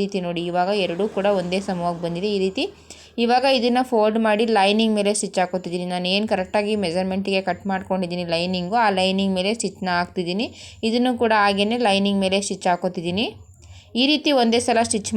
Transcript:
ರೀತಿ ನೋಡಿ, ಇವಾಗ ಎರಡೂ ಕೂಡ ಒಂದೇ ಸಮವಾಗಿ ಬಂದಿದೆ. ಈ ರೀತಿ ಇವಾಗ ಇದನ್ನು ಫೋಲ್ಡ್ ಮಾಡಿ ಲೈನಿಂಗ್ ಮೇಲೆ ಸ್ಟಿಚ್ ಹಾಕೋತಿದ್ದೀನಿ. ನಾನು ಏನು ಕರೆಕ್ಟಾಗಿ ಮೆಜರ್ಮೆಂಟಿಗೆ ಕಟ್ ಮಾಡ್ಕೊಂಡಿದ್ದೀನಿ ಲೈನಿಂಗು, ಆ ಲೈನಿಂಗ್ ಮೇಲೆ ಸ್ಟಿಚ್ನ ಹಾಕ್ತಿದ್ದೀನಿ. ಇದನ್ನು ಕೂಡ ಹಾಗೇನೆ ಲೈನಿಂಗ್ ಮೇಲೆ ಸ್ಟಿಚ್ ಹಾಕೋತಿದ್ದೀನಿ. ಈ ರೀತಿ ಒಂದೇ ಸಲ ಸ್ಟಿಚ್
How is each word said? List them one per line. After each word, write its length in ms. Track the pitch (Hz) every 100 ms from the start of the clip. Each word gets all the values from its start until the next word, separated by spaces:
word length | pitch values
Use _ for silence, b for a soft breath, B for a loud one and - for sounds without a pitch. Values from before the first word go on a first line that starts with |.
ರೀತಿ 180 | 196 202 175
ನೋಡಿ, 140 | 170 175
ಇವಾಗ 160 | 175 180 208 175
ಎರಡೂ 200 | 170 208 202
ಕೂಡ 80 | 196 196
ಒಂದೇ 180 | 175 185 196
ಸಮವಾಗಿ 320 | 180 175 170 170
ಬಂದಿದೆ. 240 | 170 214 202
ಈ 40 | 190
ರೀತಿ 180 | 190 339 B B B B -
ಇವಾಗ 220 | 233 247 269 262
ಇದನ್ನು 240 | 240 247 254
ಫೋಲ್ಡ್ 280 | 226 214 220 220
ಮಾಡಿ 180 | 208 233 214
ಲೈನಿಂಗ್ 380 | 196 214 226 214
ಮೇಲೆ 140 | 202 208
ಸ್ಟಿಚ್ 200 | 196 196
ಹಾಕೋತಿದ್ದೀನಿ. 440 | 180 185 180 180 180
ನಾನು 140 | 180 180 196
ಏನು 100 | 220
ಕರೆಕ್ಟಾಗಿ 420 | 196 185 214 208 214 180
ಮೆಜರ್ಮೆಂಟಿಗೆ 560 | 175 185 190 196 190 190
ಕಟ್ 140 | 175 202
ಮಾಡ್ಕೊಂಡಿದ್ದೀನಿ 540 | 190 190 190 175 180 170
ಲೈನಿಂಗು, 440 | 165 180 185 175 233 220
ಆ 20 | 190
ಲೈನಿಂಗ್ 360 | 185 190 196 190
ಮೇಲೆ 140 | 190 233
ಸ್ಟಿಚ್ನ 300 | 190 - 185 175
ಹಾಕ್ತಿದ್ದೀನಿ. 480 | 180 - 175 190 302 B B B 226
ಇದನ್ನು 240 | 240 254 240
ಕೂಡ 100 | 233 220 202
ಹಾಗೇನೆ 340 | 196 202 240 233
ಲೈನಿಂಗ್ 320 | 196 202 196 190
ಮೇಲೆ 140 | 196 202
ಸ್ಟಿಚ್ 200 | 190 190
ಹಾಕೋತಿದ್ದೀನಿ. 540 | 175 185 185 170 185 302 - - - B B B 233
ಈ 20 | 277
ರೀತಿ 200 | 302 302 269
ಒಂದೇ 180 | 233 233 240
ಸಲ 140 | 226 233
ಸ್ಟಿಚ್ 220 | 220 -